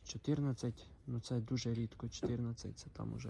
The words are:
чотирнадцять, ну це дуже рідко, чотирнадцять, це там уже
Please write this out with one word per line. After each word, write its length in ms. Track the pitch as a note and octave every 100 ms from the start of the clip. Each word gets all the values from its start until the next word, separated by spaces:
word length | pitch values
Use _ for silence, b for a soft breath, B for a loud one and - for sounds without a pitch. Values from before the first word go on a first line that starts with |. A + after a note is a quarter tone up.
чотирнадцять, 840 | - A2 - D3 C#3+ B2 B2 - - - C#3
ну 120 | A#2+
це 200 | - B2
дуже 340 | A2+ B2+ A#2+
рідко, 360 | A#2 A2+ - A#2
чотирнадцять, 720 | - - A#2+ A#2 A#2 - -
це 100 | -
там 240 | - A2
уже 160 | A2+ B2